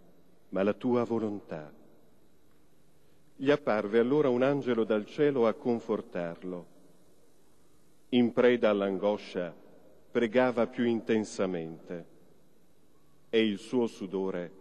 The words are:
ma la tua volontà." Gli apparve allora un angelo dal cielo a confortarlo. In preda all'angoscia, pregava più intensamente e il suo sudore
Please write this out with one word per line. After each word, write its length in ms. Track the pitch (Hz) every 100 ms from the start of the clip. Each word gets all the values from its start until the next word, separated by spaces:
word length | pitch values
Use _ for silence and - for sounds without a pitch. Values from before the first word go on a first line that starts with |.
| - - - - -
ma 140 | 160
la 100 | 202
tua 300 | 202 127 123
volontà." 720 | 113 113 110 101 - 82 73 - - - - - - - - - - - - - - - - -
Gli 120 | 135
apparve 480 | 143 - 107 101 113
allora 300 | 120 147 143
un 120 | 123
angelo 420 | 131 143 120 117
dal 220 | 107 107 104
cielo 400 | - 147 135 113
a 80 |
confortarlo. 1120 | 104 127 117 - 101 - 90 85 85 92 90 82 - - - - - - - - - - - - - -
In 240 | 123 120
preda 360 | 127 120 123 110
all'angoscia, 840 | 104 98 95 104 104 - 98 87 - - - - - -
pregava 560 | 120 113 120 127 117 113
più 200 | - 120
intensamente 1200 | 117 104 110 104 - 95 87 80 82 - 87 - - - - - - - - - - - - -
e 160 | 113 110
il 140 | 98
suo 260 | - 127 117
sudore 680 | - 95 95 95 90 85 -